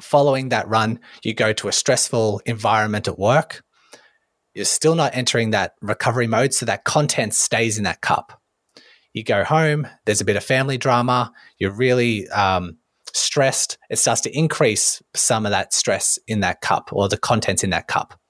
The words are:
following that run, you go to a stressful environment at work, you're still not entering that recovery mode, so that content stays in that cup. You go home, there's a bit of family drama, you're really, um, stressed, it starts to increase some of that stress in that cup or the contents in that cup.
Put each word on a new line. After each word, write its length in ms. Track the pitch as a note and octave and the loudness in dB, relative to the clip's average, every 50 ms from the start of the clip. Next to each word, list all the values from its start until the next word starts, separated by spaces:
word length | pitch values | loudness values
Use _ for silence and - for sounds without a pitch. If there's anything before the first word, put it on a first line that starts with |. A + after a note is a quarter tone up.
following 480 | - - - C#3+ C#3 C#3+ C3+ C3 C3 B2+ | -4 0 2 4 4 4 2 0 0 -2
that 180 | B2 A2 F#2+ G2 | -2 -2 0 0
run, 320 | A2 A2 A2 A2 A2 A2+ - - - - - | 0 2 2 2 -2 -4 -8 -16 -20 -8 -8
you 100 | A2+ A2 | -6 -2
go 200 | - A2+ A2 G#2+ | 0 0 0 0
to 140 | - - G2+ | 0 -2 -2
a 40 | |
stressful 680 | F2+ - - - C3 B2 - - - A#2 A2 A2 G2+ G2 - | -2 0 2 2 2 2 0 0 0 0 2 2 0 -2 -4
environment 640 | - A#2 G#2+ G#2+ G#2+ A2 A2 G#2+ G#2+ G#2 G#2 - G2+ | -6 -6 -2 0 2 2 2 2 0 -2 -2 -4 -4
at 120 | - - | -4 0
work, 440 | G2 G#2+ B2+ D#3 D3 - - - - _ _ _ _ _ - - _ _ _ _ _ _ _ _ _ _ _ | 2 4 4 4 2 0 -6 -18 -20 _ _ _ _ _ -20 -20 _ _ _ _ _ _ _ _ _ _ _
you're 100 | G2+ G2+ | -6 -2
still 300 | - - - - D#3 E3 | -2 -2 2 2 2 2
not 200 | E3 D3+ C3+ - | 2 2 0 0
entering 360 | B2+ B2 - - B2 A2+ A2 | -2 -2 0 0 0 2 2
that 240 | G#2+ G2+ F#2+ - - _ | 2 0 0 -2 -6 _
recovery 460 | - G2+ G#2+ - - B2+ A2+ B2+ A#2+ | -6 -6 -4 -2 0 0 0 0 0
mode, 300 | A2+ A2+ A2 C3 C#3 - | 0 2 2 2 2 0
so 100 | - B2 | -2 -2
that 200 | A2+ G2 - - | -2 -4 -2 -4
content 500 | - - D3+ D3+ D3 - - B2 G#2 - | 0 2 2 2 2 0 -2 -2 -2 -2
stays 420 | - - - - A2+ A#2 A2+ G#2 G#2+ | -2 -2 0 0 0 0 0 0 -2
in 60 | G#2 | -2
that 180 | F#2 E2 - | -4 -4 -4
cup. 400 | - - - - - - - - _ _ _ _ _ _ _ - - - - _ _ _ - | -2 -2 -2 -2 -4 -8 -18 -20 _ _ _ _ _ _ _ -20 -20 -20 -20 _ _ _ -10
You 100 | - A2 | -6 -2
go 200 | - A2+ G2+ F#2 | 0 0 0 2
home, 440 | - D3+ D#3+ D#3+ D3+ D3 D3+ D3 - - _ _ | 2 2 2 2 2 0 0 -2 -6 -10 _ _
there's 160 | G#2+ G#2+ G#2+ | 0 0 0
a 40 | - | 0
bit 120 | G2+ G2+ G2+ | 0 0 0
of 60 | - | 0
family 340 | - C3+ C3 C3+ C#3 C3+ B2 | 0 0 0 0 0 -2 -2
drama, 520 | - C3+ B2 A#2+ A#2+ B2 B2 B2 A#2+ - - - - - _ _ | 0 2 2 2 2 2 0 0 0 -2 -6 -14 -20 -20 _ _
you're 120 | F#2+ G2 | -4 -4
really, 560 | G2 G#2+ C3 B2+ B2 B2+ A#2+ A#2+ A2+ G#2 F#2 - | -2 0 2 2 4 4 2 2 0 -2 -4 -4
um, 480 | - G#2 G2+ F#2+ F#2+ F2+ F2+ F2 E2 - _ _ _ _ _ - - | -2 0 2 2 2 0 -2 -6 -10 -16 _ _ _ _ _ -10 -6
stressed, 640 | - - - - D3+ C3+ C3+ - - - - - - _ - | -4 -4 -2 0 2 2 2 0 -2 -4 -6 -8 -12 _ -8
it 60 | - - | -4 -2
starts 240 | - C3+ A#2 B2+ | 0 0 0 0
to 140 | - A2+ - | -2 -4 -2
increase 680 | C#3+ E3 D#3 - - D3+ A#2 G#2 - - - - - - _ - | 0 0 0 2 2 2 2 2 2 0 -2 -2 -4 -8 _ -6
some 320 | - - - A#2+ A2 G#2+ | -4 0 0 0 0 0
of 60 | G#2 | 0
that 200 | G2+ F#2+ - - | 0 -2 -2 -2
stress 460 | - - - - G2 F#2+ - - - - - - | -2 -2 0 0 -2 0 0 -2 -2 -4 -4 -4
in 120 | G#2+ G#2 | -2 0
that 220 | F#2+ - - - | 0 0 -2 -2
cup 280 | - - F2+ D#2+ - - | -2 -2 -2 -2 -2 -4
or 180 | - G2 G2 G2 | -2 -2 0 0
the 80 | G#2 - | 0 -2
contents 460 | - - A#2 G#2+ - - F#2+ - - | 0 0 0 0 0 0 -2 0 -2
in 60 | G2 | -2
that 180 | F2 D#2+ - - | -2 -2 -4 -2
cup. 320 | - - - - - - _ _ | -4 -4 -4 -6 -10 -20 _ _